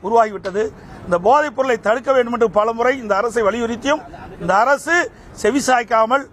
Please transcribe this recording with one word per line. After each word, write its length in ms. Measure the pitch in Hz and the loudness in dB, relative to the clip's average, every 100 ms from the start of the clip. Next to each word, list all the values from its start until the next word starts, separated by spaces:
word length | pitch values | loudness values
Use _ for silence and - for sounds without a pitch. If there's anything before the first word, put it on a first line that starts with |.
| 185 | 2
உருவாகிவிட்டது. 580 | 233 220 196 180 190 151 - - - - | 2 2 -2 -6 -4 -4 -6 -20 -18 -2
இந்த 100 | 175 185 | 0 4
போதைப் 300 | 285 302 - | 4 2 -2
பொருளை 220 | 269 247 202 | -2 0 0
தடுக்க 240 | 240 269 269 | -2 0 0
வேண்டும் 200 | 240 240 | 0 0
என்று 120 | 226 190 | 0 2
பலமுறை 340 | 214 226 240 269 | 0 0 0 -2
இந்த 100 | 220 196 | -2 -2
அரசை 220 | 233 233 208 | 0 0 0
வலியுறுத்தியும் 560 | 226 233 226 247 311 - - - - | 0 -4 -4 -2 -2 -4 -18 -18 -10
இந்த 100 | 170 190 | 0 2
அரசு 340 | 240 277 - 339 294 - - - | 2 0 0 0 0 -8 -20 -2
செவிசாய்க்காமல் 840 | 214 269 247 254 240 226 220 262 269 | 0 0 2 0 2 0 2 0 -2